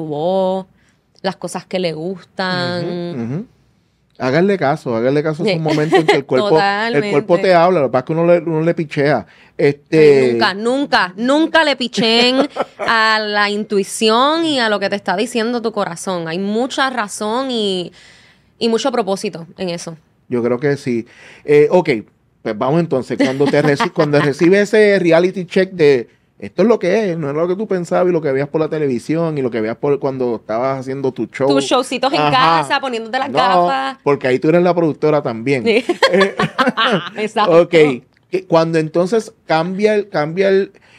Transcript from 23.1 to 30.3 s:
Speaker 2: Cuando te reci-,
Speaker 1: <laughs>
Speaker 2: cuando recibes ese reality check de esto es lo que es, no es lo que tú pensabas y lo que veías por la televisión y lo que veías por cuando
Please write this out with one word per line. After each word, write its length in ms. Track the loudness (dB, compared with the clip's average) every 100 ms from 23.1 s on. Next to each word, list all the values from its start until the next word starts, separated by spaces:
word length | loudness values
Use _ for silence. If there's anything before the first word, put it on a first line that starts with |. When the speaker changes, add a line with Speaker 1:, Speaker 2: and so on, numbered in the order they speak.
| -2
Speaker 2:
Cuando 280 | -2 0 2
te 160 | 2
reci-, 280 | 2 2 0
Speaker 1:
<laughs> 40 |
Speaker 2:
cuando 260 | 0 0 2
recibes 520 | 2 2 4 4 2
ese 240 | 4 4 4
reality 460 | 4 4 2 -2 -4
check 240 | -2 -2
de 360 | 2 4 4 0 _ _ _
esto 240 | -10 -2
es 60 | 2
lo 120 | 2
que 320 | 0 0 -2
es, 40 | -4
no 100 | -4
es 60 | -4
lo 100 | -2
que 80 |
tú 140 | -4 -4
pensabas 400 | -4 -2 0 0
y 40 |
lo 80 | 0
que 120 | 0
veías 160 | -2 -2
por 120 | -2
la 80 | -2
televisión 720 | -2 -2 -4 -4 -2 -2 -2
y 40 |
lo 80 | -4
que 80 | -4
veías 160 | -4 -4
por 240 | -2 -2
cuando 340 | -2 -4 -4